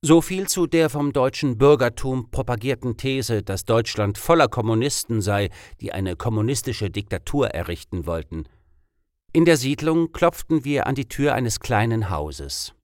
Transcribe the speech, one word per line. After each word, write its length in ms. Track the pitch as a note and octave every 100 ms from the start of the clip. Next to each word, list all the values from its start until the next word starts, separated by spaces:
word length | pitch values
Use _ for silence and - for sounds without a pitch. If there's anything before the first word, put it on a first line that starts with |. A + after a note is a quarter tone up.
So 200 | - E3
viel 280 | - F#3 G3
zu 180 | - E3
der 240 | E3 D#3+
vom 220 | D3 C#3+
deutschen 460 | C#3+ C3+ - C#3+ A#2
Bürgertum 720 | C#3 D3 A#2+ A2+ C3+ C3 A#2
propagierten 640 | - B2+ A#2+ A#2+ B2+ B2+ A2
These, 480 | C3 C3+ A#2+ A2+
dass 200 | G2 F#2+
Deutschland 540 | - A2+ A2 - G#2 G2
voller 300 | - E3+ C#3+
Kommunisten 760 | - A2 A2+ C3+ - - A2+
sei, 260 | G2 G2+ G#2 - - -
die 120 | -
eine 240 | - F#2+ F2+
kommunistische 760 | B2 A2 A2 C#3 - A2+ G2+
Diktatur 580 | F#2 G2 F#2 - C#3+ B2
errichten 560 | D#2 F2 F2 - F#2+
wollten. 400 | D#2+ E2 D#2 D#2+ D#2 _ _ _ _ _ _ _ _
In 120 | D#3+
der 120 | E3 D#3+
Siedlung 560 | B2+ C#3+ D3+ E3 E3
klopften 520 | - E3+ - - D#3+
wir 240 | C3 C#3+ -
an 80 | C3+
die 120 | B2+
Tür 260 | - C#3+
eines 260 | B2+ B2 G#2+
kleinen 500 | - A2+ A2+ A2+ G2
Hauses. 640 | E2+ D2+ D2 C#2 - - _